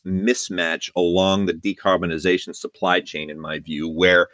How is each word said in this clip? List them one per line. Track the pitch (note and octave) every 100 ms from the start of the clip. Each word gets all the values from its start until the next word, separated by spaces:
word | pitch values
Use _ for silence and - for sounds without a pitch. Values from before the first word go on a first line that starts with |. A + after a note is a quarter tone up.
| F#2
mismatch | F#2 G#2+ B2 - F2+ E2 E2 - F2+
along | F2 F2+ F#2+ G2 F#2+
the |
decarbonization | E2 G2+ F#2+ G2 F#2 F2 D#2+ F2+ F2+ - -
supply | - - F#2+ F2+
chain, | - D#2 D2+
in | D#2
my | D#2 D2+
view, | D2+ D2+ D#2+
where, | D#2+ F2+ F2+ F2